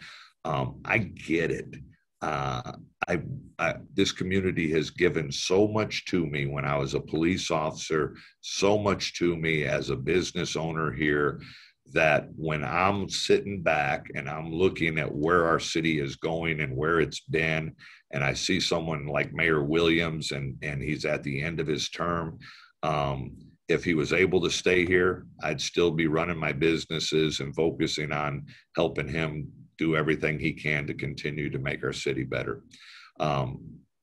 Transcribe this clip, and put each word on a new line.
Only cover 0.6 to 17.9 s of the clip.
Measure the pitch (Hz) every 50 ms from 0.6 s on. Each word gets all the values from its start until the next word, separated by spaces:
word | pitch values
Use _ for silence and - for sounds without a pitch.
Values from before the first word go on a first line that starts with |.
| 65 62 - - -
I | - 95 117
get | 101 87 95 - - - 80 85 82 73
it. | 65 - - 67 64 - 64 - - _ _ _ _ _
Uh, | - 80 76 69 69 67 64 62 - - - - - - _ - - -
I, | 90 82 - - - - - - - -
I, | 85 80 - - - - -
this | 98 98 95
community | - - 92 92 95 98 92 92 82 87 85 76
has | 80 80 73 -
given | - - 87 87 73 82 78 69
so | 69 - - - 90 98 107 104
much | 104 110 107 - - - -
to | - - 90 82
me | 73 73 71 71 69
when | 71 73 69
I | 71 71 71
was | 71 69 73
a | 69
police | 69 - - 78 82 87 92 82 - -
officer, | 85 78 76 78 76 - - - 82 78 71 - - - - - _ _
so | - - - - 98 98 104 107
much | 104 101 92 92 - - - -
to | 90 87 85
me | 80 80 80 80 76 73
as | 69 73 71 73 -
a | 67
business | 62 65 76 87 92 82 - - 90 85 - -
owner | 78 80 80 80 80 78 73
here, | 65 69 78 73 73 73 73 71 65 - - - - - - - _ _ _ - 67
that | 82 82 78 73 69 - - -
when | - 76 78 76 76 71
I'm | 62 80 87 92 98 101 101 92 80
sitting | - - - - 101 95 - 101 101 95
back | 82 85 80 76 71 69 73 - - - -
and | 78 69 69
I'm | 73 78 82 82
looking | 80 82 92 95 90 - 82 82 80 80
at | 73 - -
where | 71 73 82 90 87 82
our | 82 82 71
city | - - - 82 78 80 78 73
is | 69 69 65
going | - - 82 82 82 82 82 80 76
and | 76 67 64
where | 65 76 80 85 82
it's | 78 - - -
been, | - - - 80 80 80 78 80 78 78 - - - -